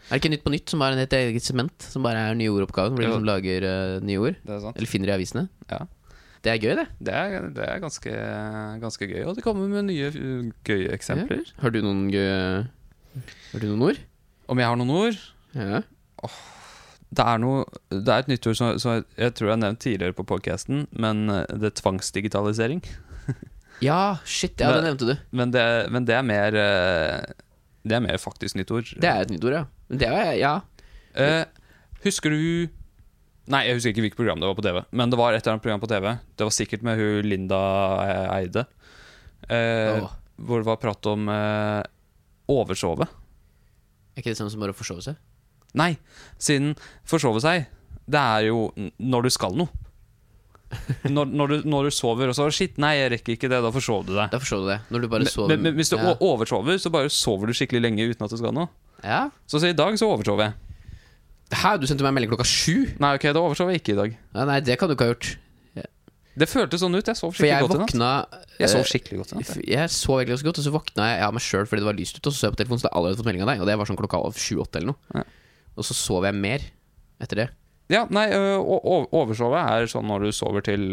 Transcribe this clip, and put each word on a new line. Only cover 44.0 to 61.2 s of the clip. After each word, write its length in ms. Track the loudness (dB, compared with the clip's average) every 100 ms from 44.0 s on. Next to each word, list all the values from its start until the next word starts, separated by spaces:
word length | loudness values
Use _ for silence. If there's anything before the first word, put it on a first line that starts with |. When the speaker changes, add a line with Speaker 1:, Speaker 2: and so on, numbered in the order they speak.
| _
Speaker 1:
Er 80 | -8
ikke 80 | -6
det 80 | -4
samme 160 | -6
som 80 | -4
bare 100 | -6
å 60 | -6
forsove 240 | -10 -10
seg? 160 | -10 -12 _ _ _ _ _
Speaker 2:
Nei, 220 | 0 0 0 _ -20 -20 -6
siden 380 | 0 2 2 -4 -10 -14
forsove 380 | -2 2 4 2
seg, 240 | 2 0 -2 -12 -20 -14 0
det 160 | 2
er 240 | 4 4 4
jo 160 | 2 0 -4
n-, 140 | -10 -6
når 240 | 0 2 2
du 40 |
skal 240 | 2 0 0
noe. 100 | -2 -6 -12 -20 -20 _ _ -20 _ -20 -14
Speaker 1:
<laughs> 300 | -12 -6 -4 0
Speaker 2:
Når, 220 | 0 0
når 200 | 0 2
du, 160 | 0 2
når 140 | 2 2
du 40 |
sover 320 | 0 0 2 0
og 80 |
så, 140 | 2 0
«Shit, 300 | 2 -2 0
nei, 140 | 2 2
jeg 120 | 2
rekker 220 | 0 -2 -2
ikke 100 | 0
det», 80 | 2
da 60 | 2
forsov 300 | 0 0 0 0
du 60 | 0
deg. 100 | 0
Speaker 1:
Da 80 | -2
forsov 220 | -2 -2
du 60 | -2
deg. 80 | -4 -4
Når 140 | -4
du 20 | 0
bare 100 | 0
Speaker 2:
Men, 80 | 0
Speaker 1:
sover. 220 | 0 2
Speaker 2:
men, 80 | 2 2
men 80 | 2
hvis 140 | 0
du 20 |
Speaker 1:
Ja. 140 | 2 2
Speaker 2:
o-, 220 | 2 2
oversover, 480 | 2 0 0 0 0
så 80 | 2
bare 220 | 0 2
sover 320 | 0 0 0 0
du 80 |
skikkelig 280 | 0 0 2
lenge 220 | 2 2 0
uten 140 | -2 -6
at 60 |
du 20 | -4
skal 100 | -4 -2
noe. 100 | -4 -8 -20 -10
Speaker 1:
Ja. 160 | -2 0 -2 -6 -4
Speaker 2:
Så, 140 | 0
så 60 | 2
i 60 | 2
dag 180 | 2 2
så 80 | 2
oversov 320 | 2 2 2
jeg. 80 | 0 -2 -16 -18 -18 -20 -20 _